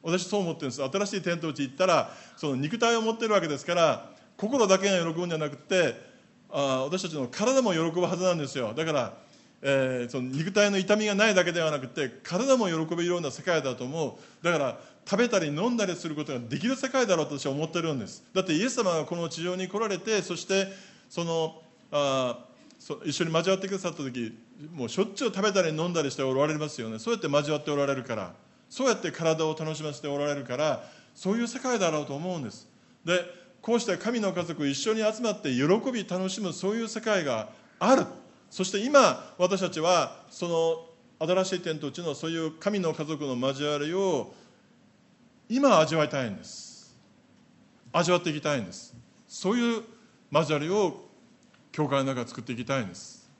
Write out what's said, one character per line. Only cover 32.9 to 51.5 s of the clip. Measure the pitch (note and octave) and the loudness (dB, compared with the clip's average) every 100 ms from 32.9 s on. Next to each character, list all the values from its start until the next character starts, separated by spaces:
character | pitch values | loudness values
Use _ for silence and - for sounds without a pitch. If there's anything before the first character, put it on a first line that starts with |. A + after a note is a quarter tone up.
| _ | _
で、 | E3 F3+ F3 - - _ | 0 0 0 -14 -20 _
こ | - | 0
う | A#3 | 0
し | |
て | A3+ F3 | 2 -2
神 | A3 A#3+ | -2 0
の | G3+ | 0
家 | F3+ | -2
族 | E3+ D3 C#3+ | -6 -2 -2
一 | |
緒 | C#3 A3 | 0 0
に | A3 | 2
集 | G#3+ A3 | 0 0
ま | A#3 | -2
っ | G3+ | -2
て | D3 | 0
喜 | B2+ D3 G#3 C4 | 2 4 4 2
び | A#3+ F#3 | -4 -4
楽 | F3+ F#3+ | -4 -4
し | F#3+ | -4
む、 | F#3+ | -6
そ | - F#3+ | -4 -2
う | |
い | A3 | -2
う | A3+ | -4
世 | A3+ | -4
界 | A3+ G3+ | 0 0
が | D3 A2+ G#2+ - - _ | 2 -2 -4 -14 -20 _
あ | G3 | 6
る。 | C4+ - - - - _ | 6 4 -8 -20 -20 _
そ | - | -4
し | F#3 | -2
て | G3+ | -2
今、 | A#3+ C#4+ G#3+ B2+ - - | 6 8 8 4 -8 0
私 | F3+ F#3+ | 0 2
た | F3+ | -2
ち | D#3+ | 0
は | D#3+ F3 C3+ - - | 4 4 2 -6 -20
そ | - F3 E3 E3 E3 - - - _ | -8 -2 2 2 0 -6 -20 -20 _
の | D#3+ | 0
新 | F#3 | 2
し | F#3+ F#3 | 2 -2
い | |
天 | F3+ D#3 | -4 -6
と | D3 | -6
地 | C3 | -6
の | F3 | -6
そ | C3+ D#3+ | -6 -4
う | |
い | E3 | -4
う | D#3+ | -4
神 | D#3+ G3+ G#3 | -4 -2 0
の | E3 | -2
家 | D#3 | -2
族 | D3+ D#3 | -6 -6
の | D3 B2 | -4 -2
交 | C3 C#3 D3 | -2 0 -2
わ | D3 | -2
り | D3 | -2
を | F#3 G3 D3 G#2 - - _ _ _ _ _ _ _ _ _ _ | 0 0 0 -2 -14 -20 _ _ _ _ _ _ _ _ _ _
今 | B3 C#4 F#3 | 2 6 6
味 | D#3 D#3+ | 6 4
わ | |
い | D3 | 2
た | C#3+ | 0
い | A#2+ | -4
ん | F#2+ | -6
で | |
す。 | - - - - - - _ _ _ _ _ _ _ _ - | -12 -16 -18 -20 -20 -20 _ _ _ _ _ _ _ _ -2
味 | D#3+ F3 | 0 4
わ | F3+ | 4
っ | |
て | F3 | 2
い | |
き | D3+ | -2
た | D3 C#3+ | 0 0
い | |
ん | |
で | F#2 | -2
す。 | - - A#2 - _ _ | -12 -18 -20 -20 _ _
そ | - F#3 | -4 0
う | A#3+ | 2
い | A#3 A3+ | 2 0
う | - - _ _ _ | -6 -20 _ _ _
交 | D3 D3 | 0 2
わ | D3+ | 0
り | D#3 | 2
を | G3+ F#3 C3+ - - - _ _ | 2 2 -2 -18 -20 -20 _ _